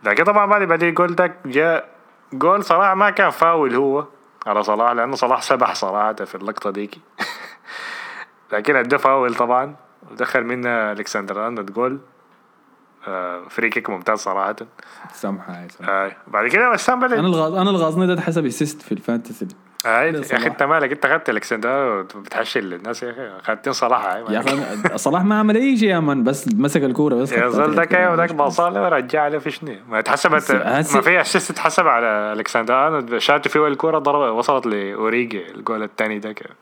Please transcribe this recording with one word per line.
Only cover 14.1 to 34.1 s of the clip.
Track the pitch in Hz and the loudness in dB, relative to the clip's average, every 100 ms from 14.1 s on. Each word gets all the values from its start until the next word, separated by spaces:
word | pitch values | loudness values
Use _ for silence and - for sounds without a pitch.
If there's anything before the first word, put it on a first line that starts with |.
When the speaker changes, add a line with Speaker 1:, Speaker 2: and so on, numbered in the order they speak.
| 107 | -2
Speaker 1:
صراحة. | - 95 98 107 113 - - - - | -2 -2 -2 -4 -12 -20 -20 -20 -20
Speaker 2:
سمحة، | - 101 98 92 90 | -10 -8 -8 -10 -14
يا | 87 | -16
سمحة. | - 87 | -10 -4
Speaker 1:
آه، | 98 98 - - | -2 -2 -8 -6
بعد | 104 117 | -2 0
كده | 180 247 | 2 2
وسام | 196 - 254 | 0 0 0
بدأ. | 254 226 | 0 0
Speaker 2:
أنا | 180 | 2
الغاز-، | 165 156 185 | 0 0 0
أنا | 190 | 0
الغازني | 190 160 160 185 | 2 0 2 2
ده | |
اتحسب | 175 170 165 143 | 0 0 0 -2
اسيست | - 147 - | -2 -4 -4
في | - | -8
الفانتسي. | 101 - 117 117 117 92 - _ _ 120 | -6 -2 -4 -4 -12 -12 -12 _ _ 0
Speaker 1:
آه، | 117 160 | 2 2
Speaker 2:
لا، | 156 | -2
Speaker 1:
يا | |
أخي، | 135 | -2
Speaker 2:
صلاح. | 127 | -2
Speaker 1:
أنت | 117 - | -2 0
مالك؟ | 143 160 135 | 2 2 0
أنت | 143 135 | 0 0
أخدت | 160 160 | 0 0
ألكسندر | 107 - 113 117 139 131 101 92 104 | -2 -2 -4 -2 0 0 -2 -6 -14
وبتحشل | 98 - 113 127 98 | -8 -6 -2 -4 -4
الناس، | 87 104 117 | -8 -8 -8
يا | 120 | -8
أخي. | 117 120 95 | -10 -14 -8
أخدتين | - 107 139 | -6 -4 -4
صلاح، | 127 120 127 101 | -2 0 2 0
آه، | 95 113 | -4 -4
Speaker 2:
يا | 107 | -2
أخي، | 131 | 0
أنا، | 139 139 214 - - | -2 -4 -2 -2 0
صلاح | 143 170 | 0 2
ما | 190 214 | 2 4
عمل | 214 214 | 4 4
أي | 269 247 | 4 4
شيء | 214 | 4
يا | 175 | 2
مان، | 151 139 | 2 2
بس | 120 143 - | 2 0 0
مسك | 110 139 156 | 0 2 2
الكورة | 139 123 151 | 0 2 2
بس، | 120 135 | 2 0
Speaker 1:
يا | 120 | 2
Speaker 2:
حطها | 123 | 2
Speaker 1:
زول، | 120 151 | 2 2
ده | 156 | 2
Speaker 2:
كده. | 165 180 | 2 4
Speaker 1:
كده | 180 | 4
وذاك | 165 170 | 2 0
Speaker 2:
بس. | |
Speaker 1:
باصاله | 156 139 131 175 196 | 2 0 2 0 2
ورجع | 190 151 123 156 147 | 2 0 0 0 0
له | 151 | -2
في | 151 | -6
شنو؟ | - 151 98 117 | -8 -12 -14 -4
ما | 110 | -2
اتحسبت، | 110 - 175 | 0 4 4
Speaker 2:
هسي، | 151 143 131 | 4 4 0
هسي. | - 135 156 139 | 2 0 2 4
Speaker 1:
ما | |
في | 143 180 | 4 4
اسيست | 147 185 - | 4 0 -2
اتحسب | - 156 156 165 | -2 0 2 4
على | 120 117 | 4 2
ألكسندر | 107 104 107 107 120 113 131 151 | 0 -2 -4 -2 -2 2 2 2
أرنولد، | 156 117 117 | 0 -2 -2
شاته | - 143 139 | 2 2 2
فيه | 151 151 | 2 2
الكورة، | 139 160 160 | 0 0 2
ضربة | 143 | 2